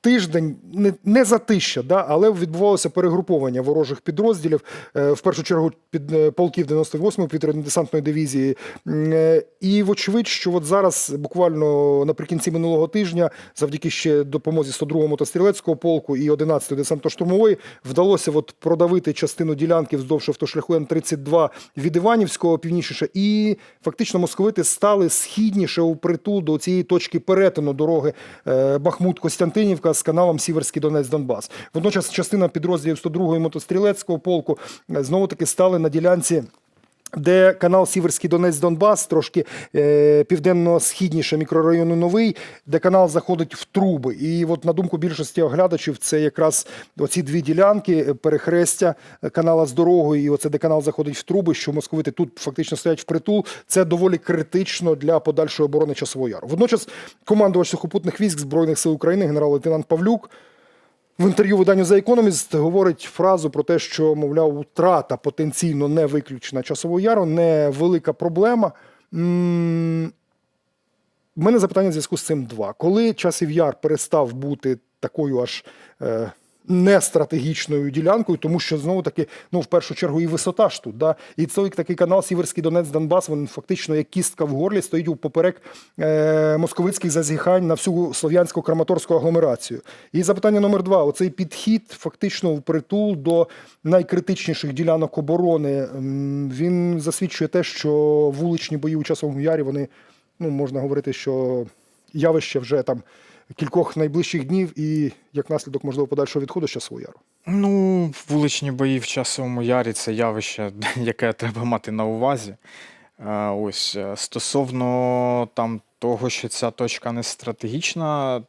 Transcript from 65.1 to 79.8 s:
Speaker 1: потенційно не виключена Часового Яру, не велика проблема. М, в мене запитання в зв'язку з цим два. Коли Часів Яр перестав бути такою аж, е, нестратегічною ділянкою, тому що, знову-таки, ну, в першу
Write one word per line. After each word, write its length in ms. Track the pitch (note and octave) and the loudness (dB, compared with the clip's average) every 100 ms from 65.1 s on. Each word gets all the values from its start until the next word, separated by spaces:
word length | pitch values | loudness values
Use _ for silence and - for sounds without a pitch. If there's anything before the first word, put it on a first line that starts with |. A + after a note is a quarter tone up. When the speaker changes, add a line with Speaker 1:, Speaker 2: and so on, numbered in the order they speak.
| B2 | -4
Speaker 1:
потенційно 720 | D3 - D#3 - E3+ D3 C#3+ | -4 -2 -4 -2 -2 0 0
не 180 | D#3 D3+ | 2 2
виключена 560 | D3 - C3 - B2+ | 0 -4 -14 -8 -8
Часового 380 | B2+ C#3+ E3+ F3 | -6 -6 -2 0
Яру, 260 | G#3 A3+ E3+ | 2 2 2
не 420 | D#3+ E3+ D#3 D3 C3+ | 2 2 4 2 0
велика 340 | F3 F3 D#3 | 0 0 -2
проблема. 600 | D3+ F3 E3+ G#3+ A#3+ G3 - - _ _ | -4 -4 0 2 2 0 -4 -20 _ _
М, 1000 | E3 F3 F3 F3 E3+ E3+ E3 E3 E3 D#3+ _ _ _ _ _ _ _ _ _ _ _ _ - | -4 0 0 0 0 0 -2 -2 -2 -6 _ _ _ _ _ _ _ _ _ _ _ _ 0
в 60 | |
мене 160 | F3+ A#3+ | 4 4
запитання 300 | F#3 F#3+ F#3+ | 4 2 0
в 40 | |
зв'язку 240 | D#3 - F3 | 0 -4 -6
з 60 | |
цим 220 | - D#3 | -2 -4
два. 280 | A#2+ A2 G2+ | -4 -6 -8
Коли 400 | - D#3+ G3+ A3+ | -2 0 2 2
Часів 380 | - F3+ D#3+ E3 | 0 -2 -2 -2
Яр 300 | D#3 D#3 C3+ | 2 0 0
перестав 500 | D3+ D3+ - D#3+ C3 | -2 -2 0 0 0
бути 460 | B2 C#3 C#3+ C3+ B2 _ _ | -2 -6 -4 -4 -4 _ _
такою 380 | C3 - D3 B2+ | -10 -4 -2 -2
аж, 240 | B2 - - - - _ | -4 -8 -16 -20 -20 _
е, 300 | C3 A2+ A2 - _ _ - | -4 -4 -6 -10 _ _ -2
нестратегічною 1200 | F3+ F#3 G3 - E3 D3 D#3 C3+ D#3 - D3 C#3+ | 2 6 4 4 0 0 -2 -2 -4 -4 -2 -2
ділянкою, 480 | C#3 D#3+ A3 G#3+ E3 | 0 2 2 0 -2
тому 220 | D#3 E3+ | 0 -2
що, 180 | - D#3 | -2 -4
знову-таки, 480 | C#3+ F#3 D#3+ - - - - | -2 -2 -2 -4 -6 -8 -6
ну, 80 | F3+ | -4
в 60 | C#3 | 0
першу 280 | F3 | 0